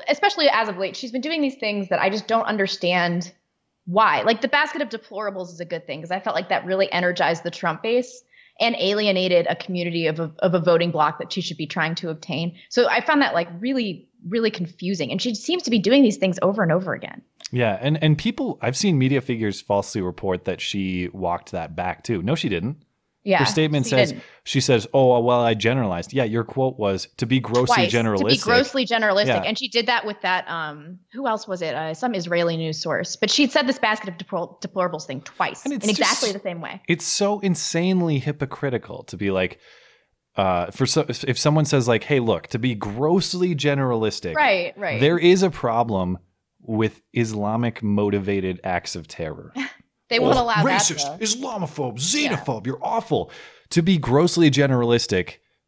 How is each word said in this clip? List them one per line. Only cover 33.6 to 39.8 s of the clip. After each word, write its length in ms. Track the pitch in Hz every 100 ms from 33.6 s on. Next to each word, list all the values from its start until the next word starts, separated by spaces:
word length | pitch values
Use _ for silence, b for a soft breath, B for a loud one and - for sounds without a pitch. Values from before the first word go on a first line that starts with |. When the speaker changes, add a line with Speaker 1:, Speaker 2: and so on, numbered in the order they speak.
| 262
Speaker 1:
this 100 | 254
basket 300 | 220 214 190
of 80 | 170
deplor-, 400 | 190 180 170 -
deplorables 440 | 180 190 180 160 -
thing 140 | 147
twice 440 | - - 190 - 269
Speaker 2:
And 80 |
Speaker 1:
in 60 | 277
Speaker 2:
it's 100 | 208
Speaker 1:
exactly 400 | 202 196 247 226
Speaker 2:
just, 120 | 196
Speaker 1:
the 80 | 196
same 120 | 170
way. 200 | 160 190 -
Speaker 2:
it's 180 | 170 -
so 360 | - 202 208
insanely 800 | 196 165 - 165 180 185 170 143
hypocritical 840 | 143 151 135 - 143 120 - -
to 140 | - 92
be 140 | 101
like, 280 | 95 92 - b b